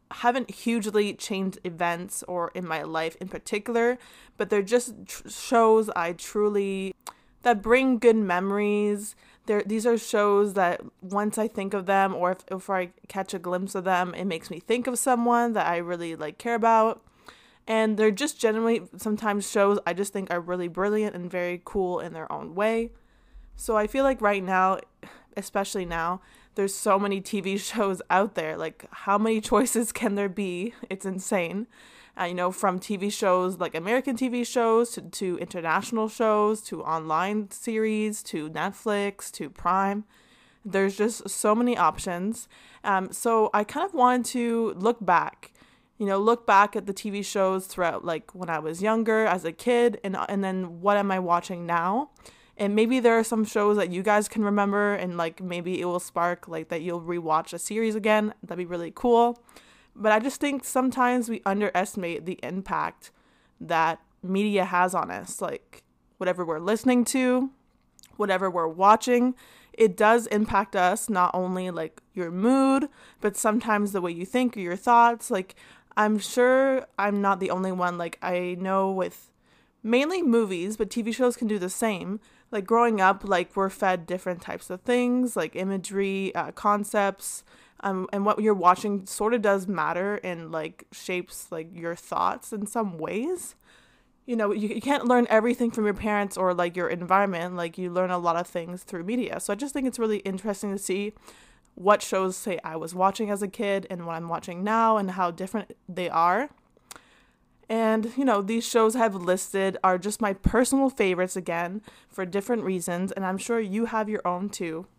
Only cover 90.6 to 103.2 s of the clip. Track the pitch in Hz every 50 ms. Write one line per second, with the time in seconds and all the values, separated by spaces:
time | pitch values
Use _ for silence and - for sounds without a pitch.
90.6 | 156 165 180 - - _ - - - - 180 180 175 - - - - - 175 165
91.6 | 165 165 185 170 165 170 170 - - - - 185 - - - - - - 233 202
92.6 | 214 202 - 240 220 202 170 160 156 160 175 208 247 330 370 349 - - - _
93.6 | _ _ _ _ _ _ _ _ _ _ _ _ _ - 240 226 214 202 202 214
94.6 | 208 208 - 226 - 269 285 269 254 240 247 240 240 - 220 220 220 240 240 -
95.6 | 247 233 - 233 214 208 196 - 208 214 208 208 202 196 - - 185 185 180 175
96.6 | 175 175 170 180 175 - 175 175 180 170 185 196 202 196 185 165 170 180 180 175
97.6 | 170 170 165 - 185 175 175 180 185 180 180 180 175 170 165 170 175 - - 180
98.6 | 165 175 180 180 - - - 170 165 190 233 254 226 - - 175 - - 202 202
99.6 | 285 277 - 285 262 254 233 - 226 220 214 202 - 196 190 190 - 220 202 -
100.6 | - 202 196 196 - - 185 196 202 214 - - _ - - - - _ _ _
101.6 | _ _ _ - 180 196 208 202 - - - 190 190 185 185 - - 226 175 160
102.6 | - 160 160 165 156 165 180 180 185 196 190 -